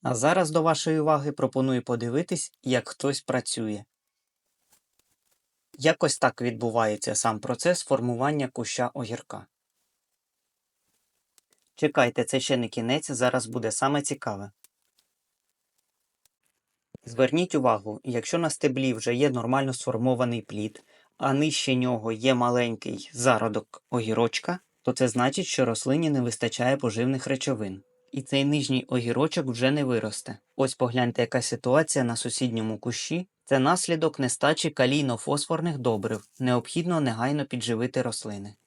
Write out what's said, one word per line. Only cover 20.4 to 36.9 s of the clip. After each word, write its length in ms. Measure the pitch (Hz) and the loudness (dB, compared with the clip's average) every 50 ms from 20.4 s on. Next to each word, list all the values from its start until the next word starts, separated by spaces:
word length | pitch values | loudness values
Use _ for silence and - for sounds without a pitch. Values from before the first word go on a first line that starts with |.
| - | -6
плід, 420 | _ - 104 104 107 107 - _ _ _ _ _ _ _ | _ -6 -6 -6 -6 -8 -12 _ _ _ _ _ _ _
а 160 | _ 135 139 135 | _ 0 0 2
нижче 420 | 139 151 156 147 - - - 131 | 2 2 2 0 -2 0 0 0
нього 380 | 127 123 127 123 113 107 113 113 | 2 2 0 0 -2 -2 -4 -4
є 220 | 107 117 131 131 | 0 4 4 4
маленький 760 | 123 123 123 120 123 123 117 113 107 - - 85 101 - - - | 4 4 2 4 2 2 0 -2 -6 -6 -8 -8 -8 -10 -14 -8
зародок 720 | 120 120 131 123 107 117 113 104 110 - _ - - _ _ | 0 4 4 4 4 4 0 -2 -4 -6 _ -20 -20 _ _
огірочка, 680 | - 123 113 110 110 110 117 117 - - - - 175 185 _ _ _ _ _ | -4 -2 0 0 2 2 2 2 2 -2 -4 -4 -6 -6 _ _ _ _ _
то 100 | - 127 | -4 0
це 160 | - 131 123 | 2 2 2
значить, 380 | 110 123 123 135 143 - 180 | 4 2 2 2 2 0 -4
що 180 | - - - 131 | -2 0 0 2
рослині 460 | 117 117 - - 135 135 156 170 156 | 2 0 -2 0 0 0 2 2 2
не 100 | 147 135 | 2 2
вистачає 560 | 123 120 110 - - 117 - - 123 127 - | 0 0 -2 -2 -2 -4 -2 0 2 2 2
поживних 500 | - - 120 107 110 120 127 135 127 - | 2 0 -2 0 0 0 0 0 -2 -2
речовин. 560 | - 139 131 - - 131 107 107 98 92 98 - _ _ _ _ _ - | -2 -4 -2 0 -2 -2 -2 -4 -8 -8 -12 -14 _ _ _ _ _ -8
І 60 | 143 135 | -8 -6
цей 220 | - - 139 139 | 0 0 2 2
нижній 400 | 143 147 151 135 - 131 131 - - | 2 2 0 0 2 0 0 0 0
огірочок 580 | 127 123 117 120 117 117 147 160 - 180 151 | -2 -2 0 0 0 2 0 0 0 -2 -2
вже 240 | 131 117 117 123 131 | -2 -2 2 2 2
не 140 | 143 151 143 | 2 2 0
виросте. 540 | 127 123 113 107 107 104 - - - 104 - _ _ _ | 0 0 0 0 -2 -6 -8 -10 -12 -14 -14 _ _ _
Ось 180 | - 135 131 - | 0 0 0 2
погляньте, 480 | _ 131 127 117 127 123 120 120 - 120 | _ -2 0 2 2 2 2 2 0 -2
яка 200 | 113 - 127 117 | 0 0 -2 0
ситуація 600 | - - 117 - 127 127 151 160 156 - 147 127 | 0 -4 -4 0 4 4 4 4 4 2 0 0
на 120 | 120 117 | 0 0
сусідньому 600 | 117 - 123 - - 131 123 113 113 110 110 110 107 | -2 -4 -4 -4 -2 -2 -2 0 -2 -2 -2 -4 -4
кущі. 500 | - 120 120 - - - 151 170 185 _ _ _ _ | -4 -6 -6 -6 -6 -4 -4 -4 -4 _ _ _ _
Це 140 | - 143 135 | 0 2 4
наслідок 600 | 131 143 175 180 - - 170 160 160 160 - - | 4 4 2 2 2 -2 0 0 0 -2 0 0
нестачі 520 | 135 123 - - - 143 156 - - 160 | -2 -2 -2 2 2 2 2 2 0 -4
калійно-фосфорних 1080 | 147 - 131 127 139 147 143 135 120 113 - - 139 147 147 - 165 160 160 175 156 139 | 2 2 2 2 4 2 0 0 -2 -4 -2 -2 -2 -2 -2 -2 -2 -2 -2 -2 -4 0
добрив. 500 | 123 123 113 107 - 110 110 104 - _ _ - | 0 0 0 0 -2 -4 -4 -6 -8 _ _ -4
Необхідно 600 | 131 127 123 123 117 - - 170 170 175 | 0 2 2 2 0 -2 -4 -2 -2 0